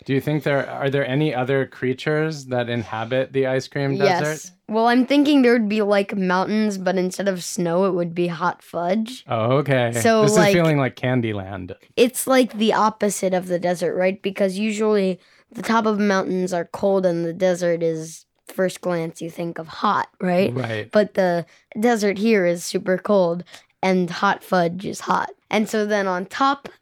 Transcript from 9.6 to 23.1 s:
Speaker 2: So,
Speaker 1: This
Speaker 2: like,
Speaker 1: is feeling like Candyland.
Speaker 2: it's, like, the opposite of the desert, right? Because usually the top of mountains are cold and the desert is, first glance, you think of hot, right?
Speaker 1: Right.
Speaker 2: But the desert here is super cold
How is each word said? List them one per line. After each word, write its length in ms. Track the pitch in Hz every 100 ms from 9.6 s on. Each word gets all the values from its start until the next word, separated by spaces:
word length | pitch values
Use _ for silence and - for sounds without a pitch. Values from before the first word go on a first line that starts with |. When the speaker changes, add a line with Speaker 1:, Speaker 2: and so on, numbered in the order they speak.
| 139 131 120 120
Speaker 2:
So, 200 | 226 220
Speaker 1:
This 140 | 214 214
Speaker 2:
like, 100 | 208
Speaker 1:
is 40 |
feeling 240 | 180 165 147
like 180 | 127 -
Candyland. 800 | 127 127 113 104 95 98 92 - _ -
Speaker 2:
it's, 280 | 240 - -
like, 280 | 262 233 208
the 160 | 220
opposite 600 | 180 208 208 208 - 190
of 140 | 185 180
the 120 | 175
desert, 340 | 180 175 170 -
right? 260 | 185 196
Because 360 | 202 196 196 185
usually 600 | 220 208 214 214 190 175 _ _ _
the 100 | -
top 240 | 180 226 220
of 140 | 208
mountains 540 | 208 190 - 185 185
are 120 | 180 165
cold 400 | - 202 196 185
and 200 | 170 165
the 80 |
desert 500 | 170 185 175 175 165
is, 420 | 165 160 160 - - _ -
first 320 | - 185 -
glance, 400 | 185 175 165 -
you 80 | 165
think 300 | 160 170 165
of 80 | 160
hot, 400 | - 214 170 - -
right? 320 | 185 180 196
Speaker 1:
Right. 360 | 123 117 110 107
Speaker 2:
But 220 | 214 202 -
the 300 | 185 170 160 _ _ 226
desert 380 | 233 226 202 190
here 280 | 226 214 175
is 180 | 175 -
super 320 | 185 190 185
cold 460 | -